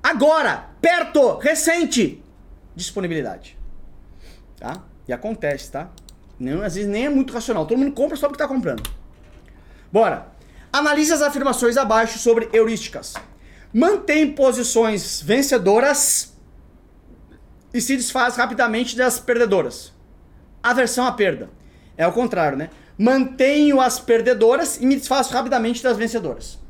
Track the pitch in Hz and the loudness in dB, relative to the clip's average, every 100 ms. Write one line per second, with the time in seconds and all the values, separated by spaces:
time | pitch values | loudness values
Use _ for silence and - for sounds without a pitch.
0 | 277 302 285 320 247 143 - - 339 349 | 0 2 4 4 2 -4 -10 0 2 2
1 | 330 294 247 - 277 311 320 339 320 247 | 2 4 4 2 0 2 0 0 0 0
2 | 165 - - - - - - 170 180 208 | 0 -2 -20 -20 -20 -20 -20 -14 -10 -6
3 | 180 160 117 87 - - - - - - | -6 -6 -6 -10 -18 -16 -14 -14 -18 -20
4 | - - - - - - 110 175 - - | -20 -20 -20 -20 -20 -16 -14 -14 -18 -20
5 | - 123 214 226 147 139 - 135 165 - | -10 -8 -6 -6 -4 -6 -8 -12 -14 -18
6 | - - - - 127 160 208 170 202 208 | -20 -20 -20 -12 -6 -6 -6 -6 -4 -2
7 | 277 277 269 240 226 208 156 247 285 285 | 0 0 -2 -6 -4 -4 -2 -2 -2 -2
8 | 285 302 285 285 294 269 170 117 - - | -4 -2 -4 -2 -4 -2 -4 -6 -10 -14
9 | - - - - - - - - - 202 | -18 -20 -20 -20 -20 -20 -20 -20 -2 2
10 | 208 131 - - - - - 269 302 294 | 2 0 -12 -20 -20 -20 -6 -2 0 2
11 | 302 311 294 285 269 247 240 240 226 220 | 2 2 0 0 -2 0 2 2 2 2
12 | 226 - 240 226 226 220 226 220 - - | 0 0 2 2 2 2 2 0 -8 -12
13 | - - - - - - - 220 339 415 | -14 -16 -18 -20 -20 -20 -4 2 2 2
14 | - 302 302 285 262 233 233 226 226 202 | 0 2 0 2 2 2 0 2 2 0
15 | - - 151 240 277 240 190 214 277 277 | -6 -8 0 0 2 2 4 4 4 2
16 | - - - - - - - - _ - | 0 -2 -4 -18 -20 -20 -20 -20 _ -20
17 | - - - - - - _ 247 - 269 | -20 -20 -20 -20 -20 -20 _ -6 -2 -2
18 | - 269 247 240 247 262 240 220 247 240 | -2 0 0 0 -2 0 0 0 -4 0
19 | 247 240 - 233 233 190 139 - - - | 0 0 -2 2 4 2 0 -8 -20 -20
20 | - - - - - - - 247 233 247 | -20 -20 -20 -20 -20 -4 0 2 0 0
21 | 254 247 196 127 101 - - - - - | -2 2 0 0 -10 -18 -20 -20 -20 -2
22 | 165 226 247 180 156 135 160 - - - | 0 0 -2 0 -2 -2 -8 -14 -20 0
23 | 226 269 262 - 269 294 294 277 254 - | 2 2 0 2 2 4 4 4 2 0
24 | - 226 233 226 226 269 330 - 254 277 | 2 2 4 4 4 4 0 0 0 0
25 | - 269 262 247 254 254 226 240 254 208 | 0 0 0 -2 -2 -2 0 -2 -2 0
26 | 226 233 165 117 - - | -2 -4 -6 -10 -14 -16